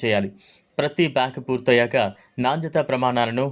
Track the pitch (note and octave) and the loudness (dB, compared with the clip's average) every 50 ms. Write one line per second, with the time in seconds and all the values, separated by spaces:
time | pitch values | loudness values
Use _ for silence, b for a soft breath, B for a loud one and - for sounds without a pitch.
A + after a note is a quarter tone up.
0 | B2 A2+ G#2+ G2+ G2 F#2+ - b b b b b b b _ - C#3+ D3 - - | -2 0 0 0 0 -4 -8 b b b b b b b _ -2 -2 -2 0 0
1 | E3+ D3 B2 C3+ B2+ C3 - C#3 A#2+ - B2+ A#2+ A#2+ C3 B2 A#2+ A#2+ A#2 - B2+ | 0 0 0 0 -2 -2 -4 -8 -6 -4 -4 -2 2 4 4 4 4 2 0 0
2 | G#2+ G2 G2+ b b b b B2+ A#2+ B2+ D3 E3 D#3+ D#3+ - D#3 C#3+ - C3 B2+ | 0 -2 -4 b b b b -2 -2 0 0 -2 -4 -2 -2 -2 0 0 0 0
3 | B2+ B2+ B2 B2 A#2 A2+ A#2 B2+ C3+ C#3 | 0 0 2 2 0 0 0 -2 -2 -4